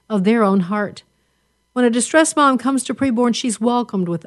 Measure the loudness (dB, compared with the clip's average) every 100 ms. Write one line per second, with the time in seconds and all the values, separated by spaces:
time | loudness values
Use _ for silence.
0 | -6 -2 2 2 4 2 0 -4 -6 -10
1 | -20 _ _ _ _ _ _ 0 0 0
2 | 0 2 2 2 2 2 0 -2 -4 -4
3 | -2 0 0 0 -4 -2 -2 -2 -2 -4
4 | -4 -4